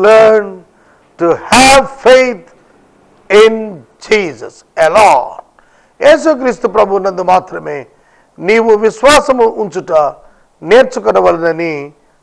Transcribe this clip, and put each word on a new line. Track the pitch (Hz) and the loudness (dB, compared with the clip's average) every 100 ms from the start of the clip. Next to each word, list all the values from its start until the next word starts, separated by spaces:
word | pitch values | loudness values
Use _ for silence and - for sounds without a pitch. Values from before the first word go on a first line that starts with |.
| 196 | 2
learn | 220 220 220 202 190 175 _ _ _ _ _ | 4 4 2 -2 -12 -20 _ _ _ _ _
to | 170 147 - | -4 -4 -2
have | 233 262 277 - - 226 | 2 4 4 0 -4 2
faith | 254 254 208 - _ _ _ _ _ _ _ _ 202 | 4 2 -4 -14 _ _ _ _ _ _ _ _ 2
in | 220 220 220 175 117 _ | 2 2 -8 -14 -20 _
Jesus | - 214 185 117 117 - _ - 160 | -4 -2 -2 -10 -16 -20 _ -4 -2
alone. | 185 202 143 - - - _ _ _ _ _ | 2 2 2 -2 -12 -20 _ _ _ _ _
యేసుక్రీస్తు | 277 311 311 285 262 220 226 202 | 2 2 0 -2 -4 -4 -4 -2
ప్రభువు | 202 196 | -2 -2
నందు | 190 180 | -4 -6
మాత్రమే | 180 185 - 170 156 147 120 _ _ _ _ _ | -2 -2 -2 -12 -12 -12 -14 _ _ _ _ _
నీవు | 170 226 226 | -2 0 2
విశ్వాసము | 214 220 - 262 294 294 262 226 226 | 0 0 0 2 2 0 0 0 -2
ఉంచుట | 208 180 147 156 147 - - _ _ _ | -8 -8 -4 -2 -2 -6 -20 _ _ _
నేర్చుకొనవలెనని | 160 226 262 - 208 190 180 170 165 160 170 151 143 _ _ _ | 0 2 2 -2 -2 0 0 0 -4 -4 -6 -8 -12 _ _ _